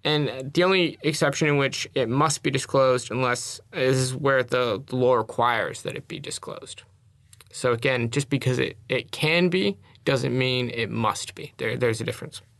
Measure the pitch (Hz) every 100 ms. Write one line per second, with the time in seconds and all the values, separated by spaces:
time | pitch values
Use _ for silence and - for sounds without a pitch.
0 | 147 151 135 131 135 165 180 190 165 -
1 | 151 147 147 135 151 143 139 - - 139
2 | 117 131 156 - 135 135 - 135 131 127
3 | - 120 127 120 - - _ 170 131 131
4 | 127 127 139 131 117 127 120 98 135 127
5 | 123 123 110 - 120 117 90 - - -
6 | - - - - - - - - - _
7 | _ _ _ - - - 131 117 135 127
8 | 117 143 143 139 127 127 127 - - 127
9 | - - 151 170 180 185 202 196 - -
10 | - 135 131 123 127 127 120 113 110 113
11 | 110 - - - - - 110 120 120 113
12 | 113 - - - _